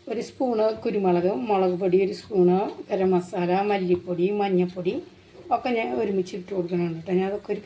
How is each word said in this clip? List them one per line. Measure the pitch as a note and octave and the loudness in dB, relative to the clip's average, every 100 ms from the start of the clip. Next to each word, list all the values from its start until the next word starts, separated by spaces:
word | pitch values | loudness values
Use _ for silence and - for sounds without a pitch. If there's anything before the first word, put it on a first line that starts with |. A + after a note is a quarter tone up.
| - | -10
ഒരു | A3+ - | -8 -8
സ്പൂണ് | - C4 A3+ A3 A3 | -4 -2 2 0 0
കുരുമുളക്, | A#3 G3+ F#3+ F3 F3 A#3+ A#3 | -2 0 2 2 2 0 0
മുളക് | G3 F#3 F3+ | 2 2 2
പൊടി | G3 F3+ G3 | 2 2 2
ഒരു | G3 | -4
സ്പൂണ്, | - G3+ F3+ F#3 A3+ - - | -4 4 6 4 0 -6 -4
ഗരം | G3 F#3 F3+ | 0 2 2
മസാല, | F3 G3 F3 F#3 G3+ | 0 -4 0 2 2
മല്ലിപ്പൊടി, | G3+ F3+ F3 F#3 E3+ F#3 G#3 | 0 2 0 0 0 0 0
മഞ്ഞൾപ്പൊടി | G3+ F#3 F3+ F#3 F3 C4+ - - - - - A#3+ | 2 2 0 -2 -4 -4 -8 -18 -20 -14 -4 -2
ഒക്കെ | C4 A#3 | 0 -2
ഞാൻ | A#3+ B3 | -2 -2
ഒരുമിച്ച് | G#3+ F#3+ F#3 G3+ | 0 -2 -2 -6
ഇട്ട് | F3+ F#3+ | -8 -4
കൊടുക്കുന്നുണ്ട് | E3+ F3 F3 E3 | -2 -2 -2 -4
കേട്ടോ. | E3 F#3 | -2 0
ഞാൻ | F#3+ | 0
അതൊക്കെ | G3+ - | -4 -6
ഒരു | G#3 | -6